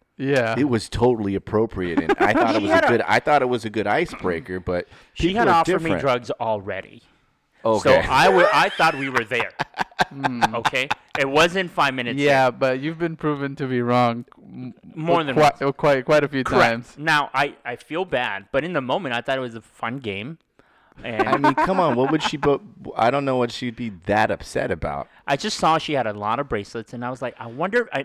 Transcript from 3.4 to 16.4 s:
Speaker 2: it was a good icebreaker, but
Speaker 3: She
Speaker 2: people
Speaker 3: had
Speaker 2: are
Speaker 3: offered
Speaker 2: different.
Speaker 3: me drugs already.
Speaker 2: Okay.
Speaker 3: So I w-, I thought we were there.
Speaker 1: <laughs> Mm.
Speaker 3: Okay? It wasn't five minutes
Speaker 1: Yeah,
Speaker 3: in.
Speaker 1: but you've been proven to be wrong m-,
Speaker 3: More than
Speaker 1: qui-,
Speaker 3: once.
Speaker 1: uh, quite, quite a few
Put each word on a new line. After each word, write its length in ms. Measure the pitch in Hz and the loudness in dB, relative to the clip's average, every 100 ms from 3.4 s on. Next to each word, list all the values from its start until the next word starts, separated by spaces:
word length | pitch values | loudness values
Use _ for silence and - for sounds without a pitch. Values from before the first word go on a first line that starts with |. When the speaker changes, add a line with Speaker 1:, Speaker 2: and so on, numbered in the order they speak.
Speaker 2:
it 60 | 127 | 2
was 160 | 123 | -2
a 60 | 110 | -4
good 160 | 107 101 | -4 -2
icebreaker, 720 | 123 170 - 92 82 - 90 | 0 -2 -4 -4 -4 -6 -10
but 260 | 87 90 - - _ | -4 -4 -6 -14 _
Speaker 3:
She 140 | - 170 | -4 -2
Speaker 2:
people 100 | 196 | 2
Speaker 3:
had 100 | 220 | 4
Speaker 2:
are 60 | 170 | 4
Speaker 3:
offered 120 | 160 | 4
Speaker 2:
different. 220 | 185 165 165 | 0 0 -2
Speaker 3:
me 40 | |
drugs 300 | 135 123 117 - | 0 -2 -2 -6
already. 640 | 113 107 98 95 95 98 _ _ _ _ _ _ | -2 -4 -4 -10 -10 -18 _ _ _ _ _ _
Speaker 2:
Okay. 380 | 113 110 147 131 | 0 2 4 4
Speaker 3:
So 60 | - | 4
I 160 | 135 175 | 4 6
w-, 200 | 185 175 | 6 4
I 160 | 147 185 | 4 2
thought 260 | - 165 139 | 2 0 0
we 100 | 135 | -4
were 160 | 127 | -4
there. 260 | 113 123 101 - | -2 -4 -4 -6
Speaker 1:
<laughs> 20 | - - - - - | -10 -6 -8 -4 -6
Mm. 400 | 139 135 123 120 | -4 -6 -2 -2
Speaker 3:
Okay? 340 | 117 120 131 139 - _ - | 0 -2 -2 -2 -6 _ -4
It 100 | 139 | 0
wasn't 420 | 143 175 185 180 | 4 4 2 -4
five 220 | - 143 | 0 0
minutes 260 | 131 120 135 | 0 -4 0
Speaker 1:
Yeah, 300 | 143 135 131 | 4 6 4
Speaker 3:
in. 60 | |
Speaker 1:
but 260 | 110 131 131 | 2 0 0
you've 180 | 147 165 | -4 -4
been 160 | 170 160 | -6 -4
proven 380 | 151 143 139 143 | -4 -2 -4 -6
to 100 | 135 | -4
be 160 | 127 | -2
wrong 420 | 120 123 120 117 117 - | 2 4 2 0 -8 -18
m-, 320 | - 123 127 - - | -20 -14 -14 -16 -16
Speaker 3:
More 280 | - 160 170 | -6 0 2
than 120 | 151 | 2
Speaker 1:
qui-, 80 | 147 | 4
Speaker 3:
once. 180 | 147 - | 4 4
Speaker 1:
uh, 100 | 139 | -2
quite, 340 | - 156 139 123 | 0 2 2 4
quite 180 | 151 | 2
a 40 | 139 | 2
few 160 | 139 | -2